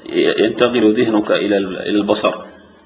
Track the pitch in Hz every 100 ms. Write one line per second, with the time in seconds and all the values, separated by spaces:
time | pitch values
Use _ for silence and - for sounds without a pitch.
0 | - 85 82 - 101 - 120 120 107 110
1 | 117 107 104 87 101 98 95 90 - 104
2 | 104 107 - - - - - -